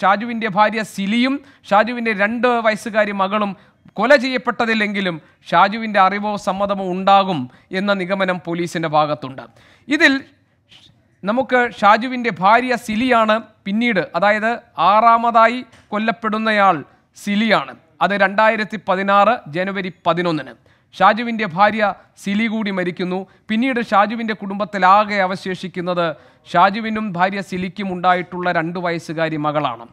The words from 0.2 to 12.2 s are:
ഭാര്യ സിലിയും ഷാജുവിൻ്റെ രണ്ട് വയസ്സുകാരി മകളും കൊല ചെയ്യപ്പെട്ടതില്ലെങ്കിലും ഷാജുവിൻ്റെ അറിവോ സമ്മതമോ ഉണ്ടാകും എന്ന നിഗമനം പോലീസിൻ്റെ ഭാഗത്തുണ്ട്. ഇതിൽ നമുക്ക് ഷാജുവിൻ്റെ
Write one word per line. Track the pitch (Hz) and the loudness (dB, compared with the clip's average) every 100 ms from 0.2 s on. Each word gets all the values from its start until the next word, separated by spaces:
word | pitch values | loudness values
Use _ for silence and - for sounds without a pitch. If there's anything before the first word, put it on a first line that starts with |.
| 233 233 220 185 | -2 -4 -2 2
ഭാര്യ | 214 220 208 | 2 0 -6
സിലിയും | - 196 233 262 277 - _ - | -6 -2 0 0 -2 -8 _ 2
ഷാജുവിൻ്റെ | 202 220 247 226 196 | 2 2 -2 -4 0
രണ്ട് | 202 240 247 233 220 | -2 0 0 2 0
വയസ്സുകാരി | 214 233 208 208 202 | -2 -2 0 0 -2
മകളും | 190 214 202 180 _ _ - - | -2 -2 -4 -6 _ _ -14 -2
കൊല | 226 285 | 4 4
ചെയ്യപ്പെട്ടതില്ലെങ്കിലും | 262 254 254 202 226 220 208 202 185 160 - _ - | 4 -4 -4 -4 -2 0 -2 -2 -4 -6 -12 _ 0
ഷാജുവിൻ്റെ | 175 196 226 220 202 | 2 2 0 -2 2
അറിവോ | 190 202 208 202 202 | 2 2 -4 -4 -4
സമ്മതമോ | 190 202 196 190 | -2 -2 -2 -4
ഉണ്ടാകും | 180 190 196 196 160 123 - _ 180 | -2 4 4 4 -2 -6 -12 _ -4
എന്ന | 202 196 | -2 -2
നിഗമനം | 175 196 185 180 175 | -2 -2 -2 -4 -6
പോലീസിൻ്റെ | 170 175 175 160 151 | -6 -4 -6 0 0
ഭാഗത്തുണ്ട്. | 151 147 131 131 117 _ _ _ - 302 | 0 -2 -8 -14 -20 _ _ _ -6 2
ഇതിൽ | 311 269 - _ _ _ _ _ _ _ _ _ | 2 2 -6 _ _ _ _ _ _ _ _ _
നമുക്ക് | 185 240 262 254 240 175 | -4 -2 0 0 0 2
ഷാജുവിൻ്റെ | 202 214 247 254 | 4 4 0 -4